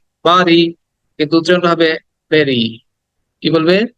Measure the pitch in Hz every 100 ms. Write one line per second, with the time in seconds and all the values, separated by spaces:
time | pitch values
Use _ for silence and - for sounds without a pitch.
0 | _ _ 160 180 175 170 170 170 _ _
1 | _ - 147 165 165 180 175 165 165 160
2 | _ _ - 156 143 127 113 113 _ _
3 | _ _ _ _ 160 156 156 190 233